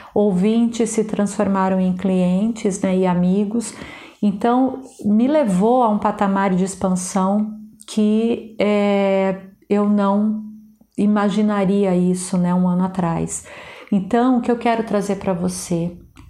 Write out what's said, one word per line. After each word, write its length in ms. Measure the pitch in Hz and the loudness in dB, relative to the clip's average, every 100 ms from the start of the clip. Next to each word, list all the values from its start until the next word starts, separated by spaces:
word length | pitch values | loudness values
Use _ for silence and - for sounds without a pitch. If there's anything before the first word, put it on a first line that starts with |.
| - | -4
ouvintes 760 | 214 208 180 208 226 233 233 220 | 0 2 2 2 2 0 0 -2
se 140 | 220 | -2
transformaram 760 | 214 - 202 202 202 196 190 190 | -2 -2 -2 -2 0 0 0 0
em 140 | 185 | 0
clientes, 880 | 180 190 185 180 185 220 226 208 190 | 0 0 2 2 2 0 -2 -4 -2
né, 140 | 190 185 | 0 0
e 100 | 185 | 2
amigos. 640 | 175 180 196 208 233 220 - - - - - | 2 2 2 0 -2 -6 -12 -18 -18 -18 -4
Então, 600 | 208 202 233 247 262 - - - | -2 0 0 2 0 -2 -14 -6
me 240 | 208 214 262 | 0 2 4
levou 560 | 302 240 180 220 254 | 2 2 2 4 4
a 40 | 226 | 2
um 100 | 214 | 0
patamar 520 | 214 208 196 196 196 | -2 0 0 0 0
de 100 | 180 | 0
expansão 880 | 190 - 190 180 - 190 190 208 214 - - - - | -2 -2 -2 -2 -2 -2 0 0 -2 -6 -16 -20 -8
que, 720 | - 214 214 233 233 - - | 0 2 2 0 -2 -6 -2
é, 800 | 208 208 202 202 196 190 190 190 190 - - | 0 2 2 2 2 2 0 -2 -8 -14 -2
eu 200 | 208 208 | 0 2
não 600 | 202 196 202 214 214 - - - _ _ - | 2 2 2 0 -2 -8 -16 -20 _ _ -2
imaginaria 960 | 208 214 208 190 214 202 190 202 196 180 | 2 2 2 2 2 2 2 2 2 2
isso, 400 | 180 180 - 185 | 2 0 -2 0
né, 180 | 175 | 2
um 140 | 180 180 | 2 2
ano 160 | 180 | 2
atrás. 600 | 185 185 170 165 165 - - - - - - | 0 0 -2 -2 -4 -8 -14 -20 -20 -14 -2
Então, 480 | 202 185 233 254 247 | -2 0 2 2 2
o 20 | |
que 100 | 240 | 0
eu 80 | 240 | 0
quero 260 | 233 226 | 0 0
trazer 320 | 220 208 196 190 | 0 -2 -2 -4
pra 160 | 190 | -2
você? 640 | 175 185 180 - 170 170 175 - - | -2 -2 -4 -4 -4 -4 -8 -20 -20